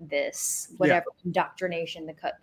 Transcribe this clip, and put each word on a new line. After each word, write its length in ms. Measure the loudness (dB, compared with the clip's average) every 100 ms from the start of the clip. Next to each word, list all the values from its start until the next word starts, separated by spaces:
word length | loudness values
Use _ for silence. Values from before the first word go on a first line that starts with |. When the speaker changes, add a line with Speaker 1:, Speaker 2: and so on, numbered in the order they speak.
Speaker 1:
this, 640 | -4 -2 -2 -2 -4 -4 -4
Speaker 2:
Yeah. 40 | 2
Speaker 1:
whatever 260 | 6 6 2 -6
indoctrination 840 | -2 0 0 -2 -4 -2 -6 -8 -12
the 80 | -6
Cu-, 120 | -6 -6